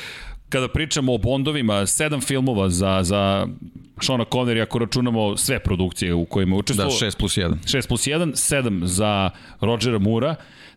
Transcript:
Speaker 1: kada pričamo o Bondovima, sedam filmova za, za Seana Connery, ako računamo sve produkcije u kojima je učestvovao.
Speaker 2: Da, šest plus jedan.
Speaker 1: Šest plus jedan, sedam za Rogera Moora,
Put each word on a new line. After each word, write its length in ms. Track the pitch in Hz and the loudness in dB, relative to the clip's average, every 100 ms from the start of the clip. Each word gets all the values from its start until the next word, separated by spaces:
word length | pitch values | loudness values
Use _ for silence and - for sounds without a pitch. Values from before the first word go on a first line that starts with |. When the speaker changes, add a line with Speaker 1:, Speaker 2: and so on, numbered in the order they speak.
| - - - - - | -14 -14 -16 -16 -4
Speaker 1:
kada 180 | 131 127 | -2 0
pričamo 460 | 147 156 151 123 | -2 -2 0 2
o 40 | 113 | 2
Bondovima, 680 | 117 135 143 147 113 101 95 | 2 0 0 0 0 2 0
sedam 360 | - 151 143 | 0 0 -2
filmova 480 | - 131 131 101 95 | -2 0 0 2 2
za, 300 | 87 98 95 | 2 2 2
za 440 | 90 101 98 98 87 - - - - - | 2 2 2 0 -2 -8 -16 -18 -18 -6
Seana 240 | - 123 113 | -2 -2 -2
Connery, 360 | 123 123 113 | -2 0 0
ako 180 | 107 117 | 0 -2
računamo 580 | 113 127 123 113 104 - | 0 0 2 2 0 0
sve 220 | - 120 | -2 0
produkcije 540 | - 90 90 - 90 | 0 0 0 -2 0
u 120 | 85 85 | 0 0
kojima 300 | 101 92 98 | 0 2 2
je 40 | |
učestvovao. 320 | 101 104 117 | 0 0 0
Speaker 2:
Da, 60 | 127 | 0
šest 200 | 107 - | -2 0
plus 200 | 104 107 | -2 0
jedan. 220 | 85 80 - | 0 -2 -2
Speaker 1:
Šest 200 | 139 - | -2 0
plus 200 | 123 135 | -2 0
jedan, 240 | 160 165 - | 0 0 -2
sedam 460 | - 143 120 92 | 0 0 0 0
za 460 | 87 90 107 98 95 - - - | 0 2 2 2 0 -2 -14 -2
Rogera 380 | 101 117 120 110 | 0 0 0 2
Moora, 360 | 104 113 147 151 - - - | 2 2 0 -2 -10 -20 -20